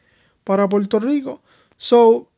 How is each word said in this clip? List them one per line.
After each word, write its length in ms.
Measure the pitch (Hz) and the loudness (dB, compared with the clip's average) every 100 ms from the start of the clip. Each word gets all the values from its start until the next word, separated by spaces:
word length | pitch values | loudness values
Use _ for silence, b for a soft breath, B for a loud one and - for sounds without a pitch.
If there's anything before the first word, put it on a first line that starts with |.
| _ _ _ _ | _ _ _ _
para 260 | - 196 202 | -6 -2 0
Puerto 300 | 208 202 220 | -2 -2 -4
Rico. 420 | 233 294 262 262 b b b _ | -2 -4 -6 -14 b b b _
So, 520 | - 240 233 240 - | 0 4 4 2 -4